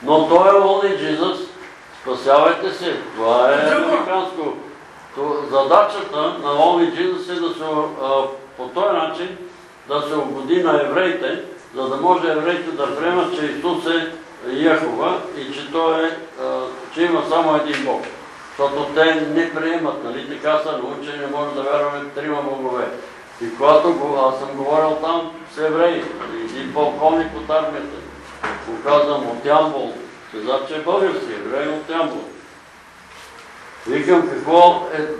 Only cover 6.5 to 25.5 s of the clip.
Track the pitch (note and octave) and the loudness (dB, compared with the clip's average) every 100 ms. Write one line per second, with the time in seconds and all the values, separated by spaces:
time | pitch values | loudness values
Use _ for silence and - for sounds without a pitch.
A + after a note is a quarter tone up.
6.5 | D3 D#3+ E3+ E3+ E3 F#3 F3 - F3 E3 | 4 4 4 2 0 -2 -2 -6 -4 -4
7.5 | D#3 D#3 D3+ D3+ C#3 C3+ C3+ C3+ - - | -4 -4 -2 -2 -4 0 0 0 -6 -16
8.5 | - B2+ F3 G#3 E3 D#3+ D#3 F3+ F3+ - | -12 -8 -2 0 0 -2 -4 -8 -10 -16
9.5 | - - - - D3 C#3+ D#3 C3 C3+ C3 | -20 -20 -20 -4 -4 -2 -2 -2 -6 0
10.5 | F3 E3+ D3 C#3+ D#3+ F#3 - C3 F3 - | 2 4 2 2 2 0 0 -4 -6 -8
11.5 | - - B2 C3 C#3 E3+ F3 E3 D#3 E3 | -16 -14 -8 -6 -2 2 2 2 0 0
12.5 | F3 E3 D3+ C#3 C#3+ E3 F3+ E3 F3 D3 | -2 -4 -4 -4 -2 0 0 0 -2 -4
13.5 | D3 E3+ D#3+ D#3+ E3 D#3+ - - - B2 | -4 -2 -2 -2 -2 -2 -10 -18 -14 -8
14.5 | C3+ D#3 D#3+ D#3+ - E3 F#3 F3+ D3+ C3+ | 0 2 2 0 -2 -2 -2 -6 -10 -10
15.5 | C#3 C3 E3 E3 D#3+ D#3+ D#3+ - C3 C3 | -10 -6 0 2 2 0 -4 -14 -10 -6
16.5 | C3 B2+ - - D#3+ F3 D#3+ C#3+ D#3+ D#3+ | -4 -6 -10 -12 -2 0 0 0 2 2
17.5 | D3+ D3+ C3+ C3 A2+ - - - - - | 2 0 -2 -2 -2 -6 -14 -18 -20 -18
18.5 | - C#3 C#3 C#3 D3 D#3+ D#3+ D3+ D#3 E3+ | -2 -2 0 -2 2 4 2 0 0 0
19.5 | D#3+ D#3+ E3 D3+ - A#2+ C3 C3+ C#3 D3+ | -2 -2 -2 -2 -4 -8 -8 -10 -4 0
20.5 | D3+ D#3 D3 B2 C#3+ D3 D3 C#3 C#3+ D3 | 0 0 -4 -6 -8 -10 -8 -6 -4 -4
21.5 | C#3 C3+ D3 D3 C#3+ C#3+ C#3+ D3+ D3 C3+ | -4 0 0 0 -4 -8 -8 -4 -4 -4
22.5 | C3+ C3 B2 A#2 - - - - - A#2 | -4 -4 -4 -4 -8 -14 -18 -20 -10 -10
23.5 | A#2 C#3+ D3+ D#3 D#3 C#3+ C#3 C3 C3 C#3 | 2 6 6 6 0 0 2 2 0 -6
24.5 | C#3 C#3 D#3 D#3 D#3 D#3+ E3+ D#3+ - - | -6 0 2 2 0 -2 -2 -4 -12 -16